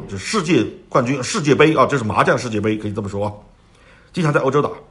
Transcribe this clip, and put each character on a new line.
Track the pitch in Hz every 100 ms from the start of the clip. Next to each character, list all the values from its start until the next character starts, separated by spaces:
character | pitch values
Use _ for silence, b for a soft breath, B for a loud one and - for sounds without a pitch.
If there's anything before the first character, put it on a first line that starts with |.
| 80
就 | 98
世 | - 214
界 | 165 135 104 - -
冠 | 147
军、 | 120 139
世 | 123 220
界 | 147
杯 | 135 156
啊， | 156 -
这 | 139
是 |
麻 | 110 107
将 | 147 135
世 | 120
界 | 107
杯， | 107 107
可 | 107
以 |
这 | 98
么 | 98
说 | 101 98
啊， | 101 - _ b b b b b
经 | 180
常 | 156
在 | 143
欧 | 131
洲 | 147
打。 | 120 - -